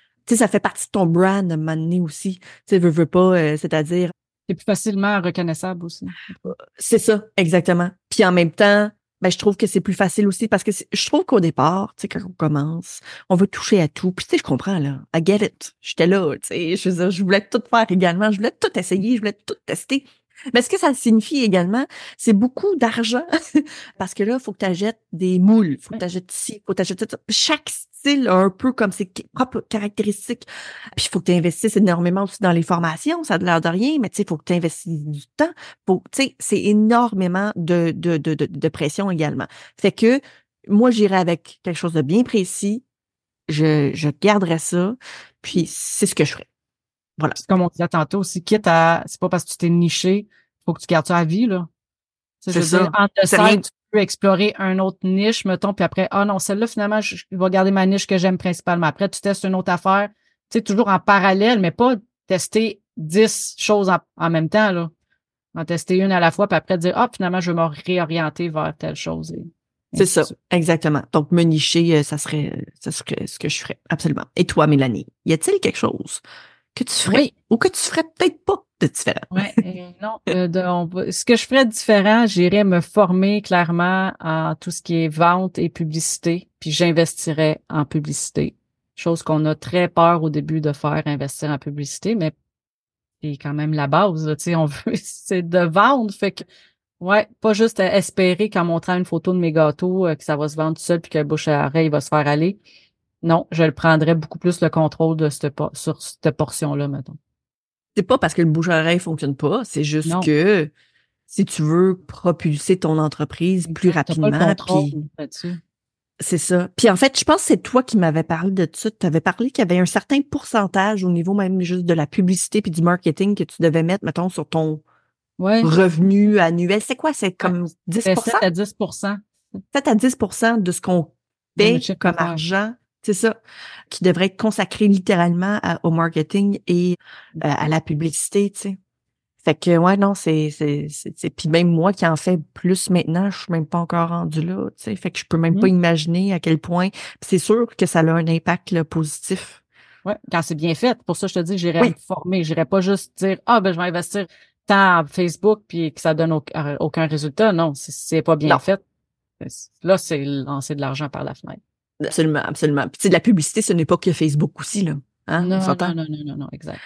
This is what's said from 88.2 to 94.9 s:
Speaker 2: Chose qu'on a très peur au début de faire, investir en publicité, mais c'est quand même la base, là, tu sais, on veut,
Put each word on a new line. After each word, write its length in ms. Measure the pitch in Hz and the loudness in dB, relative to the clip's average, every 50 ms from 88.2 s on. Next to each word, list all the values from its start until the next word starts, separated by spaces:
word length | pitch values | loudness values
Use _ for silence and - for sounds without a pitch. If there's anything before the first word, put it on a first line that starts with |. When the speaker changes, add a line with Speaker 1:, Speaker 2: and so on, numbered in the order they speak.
| - - - 156 147 - - _ _ _ _ _ _ _ _ | -8 -6 -4 -4 -4 -4 -6 _ _ _ _ _ _ _ _
Speaker 2:
Chose 260 | - - 170 170 165 | -6 -4 -4 -4 -2
qu'on 240 | - - 156 151 156 | -2 -2 0 0 0
a 80 | 156 156 | 0 -2
très 340 | - - - - 180 175 | -4 -6 -4 -2 0 0
peur 360 | 175 - 175 170 170 170 165 156 | 0 2 4 4 4 4 2 0
au 80 | 156 | -2
début 300 | 147 151 147 151 160 160 | -2 -4 -4 -4 -4 -2
de 120 | 151 151 143 | -2 -2 -4
faire, 300 | - - 147 147 156 151 | -2 -4 -4 -2 -2 -2
investir 460 | 151 147 135 143 143 - - - 147 | -4 -4 -4 -6 -8 -8 -6 -6 -4
en 80 | 139 139 | -4 -4
publicité, 560 | - 151 143 147 143 139 - - - 185 226 | -6 -8 -10 -8 -8 -10 -10 -6 -4 -4 -2
mais 160 | 214 165 156 - _ _ _ _ _ _ _ _ _ _ _ _ _ _ _ _ _ | -2 -2 -4 -4 _ _ _ _ _ _ _ _ _ _ _ _ _ _ _ _ _
c'est 160 | - 151 143 | -10 -10 -10
quand 160 | 135 - 147 143 | -8 -8 -8 -6
même 200 | 147 151 156 156 | -4 -2 -2 -2
la 120 | 151 143 | -2 0
base, 380 | 139 147 165 202 202 165 156 156 | 2 2 2 2 2 0 -2 -4
là, 80 | 151 151 | -4 -4
tu 80 | 151 - | -4 -2
sais, 100 | 175 175 | -2 0
on 100 | 165 156 | 0 0
veut, 300 | 147 143 - - - | -2 -4 -6 -6 -4